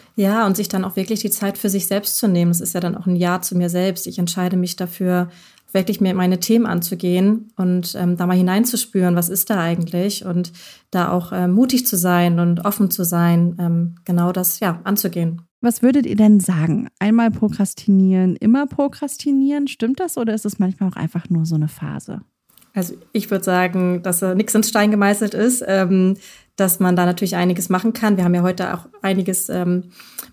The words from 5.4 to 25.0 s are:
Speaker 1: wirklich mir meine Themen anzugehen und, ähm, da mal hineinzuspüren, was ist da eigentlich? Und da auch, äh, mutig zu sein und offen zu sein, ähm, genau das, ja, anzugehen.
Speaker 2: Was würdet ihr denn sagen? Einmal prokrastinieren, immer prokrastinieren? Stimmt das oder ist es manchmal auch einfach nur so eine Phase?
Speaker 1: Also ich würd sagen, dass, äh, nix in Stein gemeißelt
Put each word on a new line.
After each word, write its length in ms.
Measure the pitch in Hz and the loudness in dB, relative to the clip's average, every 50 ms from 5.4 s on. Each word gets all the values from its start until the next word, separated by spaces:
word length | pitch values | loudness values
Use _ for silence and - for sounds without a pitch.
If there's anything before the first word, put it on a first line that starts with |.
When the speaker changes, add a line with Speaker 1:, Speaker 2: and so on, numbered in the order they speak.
| - - _ _ _ - | -20 -20 _ _ _ -4
Speaker 1:
wirklich 280 | - 190 185 185 214 - | -2 -2 0 0 0 0
mir 140 | 202 185 180 | 0 0 2
meine 260 | 185 180 180 185 175 | 2 2 2 0 0
Themen 260 | 180 - 226 233 240 | 0 2 2 2 2
anzugehen 840 | - 175 175 170 - 190 170 - 180 180 180 190 202 214 226 214 - _ - | 2 0 -2 -4 -4 -6 -4 -2 0 2 2 4 2 2 0 -2 -8 _ -2
und, 380 | 185 180 180 180 170 170 - | 0 0 0 0 -2 -4 -6
ähm, 200 | - 180 175 175 | -2 0 0 0
da 100 | 170 180 180 | 0 0 2
mal 100 | 180 180 | 2 4
hineinzuspüren, 800 | 185 180 185 202 240 247 - 214 - - - 196 180 180 175 | 4 4 2 2 0 0 0 -4 -4 -2 -2 0 2 2 2
was 120 | 175 175 170 | 2 0 -2
ist 220 | 185 185 - - | -2 -4 -2 -2
da 100 | 220 190 | -2 -2
eigentlich? 640 | 165 165 170 165 165 165 165 175 180 202 202 - - | 0 0 -2 -2 -4 -4 -2 -2 -2 -2 -4 -6 -6
Und 300 | 185 175 175 180 170 - - - - - - _ _ | -4 -2 -2 -2 -4 -8 -18 -20 -20 -20 -20 _ _
da 220 | - 185 175 - | -4 -2 -2 0
auch, 220 | 180 180 170 175 - | 0 -2 -4 -4 -4
äh, 140 | 185 180 180 | -2 0 2
mutig 380 | 180 208 254 254 254 247 254 | 2 2 2 4 2 0 0
zu 120 | - - 185 | 0 -2 0
sein 420 | 170 180 180 175 175 175 170 170 | 0 2 2 2 4 2 2 2
und 240 | 175 175 170 170 170 | 2 2 2 0 0
offen 260 | 208 202 - 208 185 | -2 0 0 0 0
zu 140 | - - 180 | 0 -2 -2
sein, 540 | 165 175 170 170 170 170 170 170 175 170 170 | -2 0 2 2 4 4 4 2 2 0 -2
ähm, 360 | 175 170 170 170 170 170 170 - _ | -2 -2 0 0 -2 -2 -6 -8 _
genau 260 | - 175 175 175 175 | -2 0 0 2 0
das, 300 | 180 185 185 185 - - | 0 0 -2 -4 -4 -2
ja, 180 | - 185 170 170 - | -2 -2 -2 -2 -4
anzugehen. 560 | - 208 202 - 190 170 175 170 165 165 170 - _ _ - | -4 -2 -2 -2 -4 -2 -2 -2 -2 -4 -6 -10 _ _ -4
Speaker 2:
Was 220 | - 233 233 - | -2 -2 0 2
würdet 240 | - 247 262 285 254 | 2 4 4 4 2
ihr 100 | - - | 0 2
denn 240 | 208 214 214 208 202 | 4 6 6 6 6
sagen? 480 | 180 - 185 160 156 165 160 - - - _ - | 4 2 0 0 0 0 0 -2 -2 -6 _ -4
Einmal 300 | 190 208 220 233 233 226 | 0 2 2 4 4 2
prokrastinieren, 1080 | 214 - - 208 - - 202 185 - - - - 196 190 190 190 190 185 185 185 175 - | 0 0 -2 -2 0 0 -2 -2 -4 -4 0 2 4 4 6 4 4 4 2 2 0 0
immer 300 | - 202 233 269 285 277 | 2 2 2 2 2 -2
prokrastinieren? 1000 | - - 277 285 277 - 294 277 - - - 294 277 269 269 269 285 294 285 269 | -2 -2 -2 -2 -2 -6 -8 -8 -8 -6 -2 0 2 2 2 2 0 0 -2 -4
Stimmt 320 | - - 226 226 269 - | -4 -4 -2 -2 -2 -2
das 180 | 370 339 - - | -4 -6 -4 -4
oder 160 | 240 226 214 | -2 -2 -2
ist 120 | 220 - | -2 -4
es 140 | 214 202 - | -4 -2 0
manchmal 320 | 202 180 185 - 202 185 | 0 0 0 -2 -2 -4
auch 40 | 180 | -4
einfach 340 | - - 160 - 170 - - | -4 -6 -6 -6 -6 -4 -2
nur 160 | 180 165 160 | -2 0 0
so 100 | 165 165 | 0 0
eine 120 | 156 151 156 | 0 -2 -2
Phase? 540 | - - - 147 143 143 - - - - - _ _ _ _ _ _ _ _ _ - | -4 -8 -10 -10 -10 -10 -10 -12 -14 -14 -14 _ _ _ _ _ _ _ _ _ -8
Speaker 1:
Also 200 | 202 180 170 - - - _ - | -8 -6 -8 -8 -16 -14 _ -6
ich 180 | 220 196 - | -6 -4 -2
würd 120 | 202 190 185 | -4 -4 -2
sagen, 600 | 190 180 180 180 180 175 185 185 180 180 180 175 | 0 0 2 2 0 0 0 0 0 0 -2 -2
dass, 180 | 190 175 170 | -4 -4 -2
äh, 140 | 196 185 185 | -2 0 0
nix 180 | 185 214 - - | 0 0 0 2
in 100 | 214 220 | 0 0
Stein 280 | - - 220 208 208 | 2 2 2 2 2
gemeißelt 420 | 208 208 | 4 4